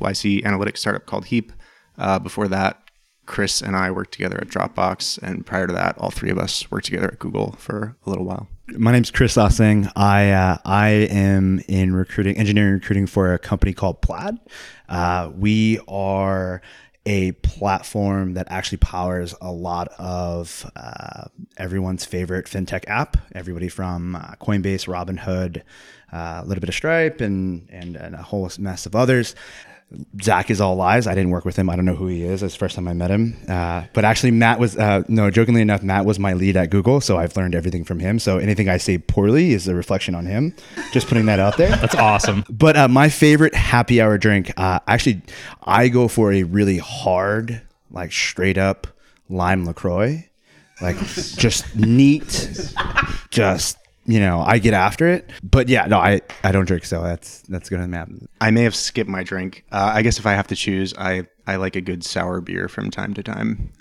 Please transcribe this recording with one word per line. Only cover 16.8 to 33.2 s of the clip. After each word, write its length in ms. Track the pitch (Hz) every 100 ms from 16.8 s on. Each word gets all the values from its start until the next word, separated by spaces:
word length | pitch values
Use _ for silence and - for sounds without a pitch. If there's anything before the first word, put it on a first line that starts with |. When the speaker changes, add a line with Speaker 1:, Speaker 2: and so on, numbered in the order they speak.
| _ _ -
Speaker 2:
a 260 | 101 92
platform 1040 | - - - 101 95 - 107 101 98 92
that 120 | 90 92
actually 260 | 92 - 95
powers 560 | - 92 90 90 87 -
a 100 | 92
lot 380 | 87 90 87 87 -
of, 720 | 90 90 87 87 85 - - -
uh, 480 | 60 57 - - - - - -
everyone's 480 | 92 95 92 92
favorite 400 | - 90 90 92
fintech 400 | - 98 90 92 -
app. 280 | 107 151 - -
Everybody 360 | 95 92 85 90
from, 480 | - 92 87 87 85
uh, 180 | 82 -
Coinbase, 460 | - 104 95 95 -
Robinhood, 760 | 90 87 95 - 92 90 82 - - - - -
uh, 300 | 85 82 82
a 40 | 82
little 140 | 92
bit 80 | 85
of 60 |
Stripe, 460 | - 156 165 160 160
and, 480 | 110 95 92 87 98
and, 260 | 92 87 82
and 180 | 82
a 80 | 82
whole 280 | - 104 92 -
mess 260 | 98 90
of 100 | -
others. 400 | 107 127 127 113 - - - - - _ - 71 98
Zach 280 | 101 92 95
is 100 | 101
all 160 | 98 92
lies. 320 | 92 117 107
I 80 | 95
didn't 140 | 92
work 140 | 90
with 120 | 92 90
him. 120 | 95
I 60 |
don't 100 | 87
know 120 | 92 82
who 100 | 92
he 160 | 87
is. 220 | 85 95
It's 100 | 95
the 60 | -
first 160 | 92 -
time 100 | 87
I 60 |
met 180 | 87 90
him. 260 | 104